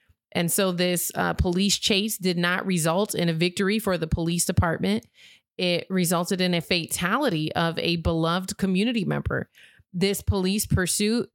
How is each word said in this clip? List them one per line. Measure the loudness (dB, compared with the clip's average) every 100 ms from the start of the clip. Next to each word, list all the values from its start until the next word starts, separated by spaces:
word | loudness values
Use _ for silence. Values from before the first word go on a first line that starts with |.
| _ _ _
And | -2 0
so | 2 0
this, | 2 0 0 -2 -2
uh, | -2
police | 0 2 2 2 2
chase | 2 0 0 -2
did | -2 2
not | 2 2 0
result | 0 2 0 0 0
in | 0
a |
victory | 2 0 2 0 0
for | 0 -2
the | -2
police | -2 0 0 0
department. | 2 2 0 0 -2 -4 _ -20 -20 _ -4
It | -2 -2 -2
resulted | 0 2 0 0 0
in | 0
a | 0
fatality | 0 -2 -2 -2 0 0 0 0 -2
of | 0 -2 0
a | -2 -2
beloved | 0 0 0 0 -4 -4
community | 0 0 0 0 -2
member. | -2 -2 -4 -6 -12 -20 _ _
This | -2 0 0
police | -2 0 0 0 0
pursuit | 0 0 0 0 0 -2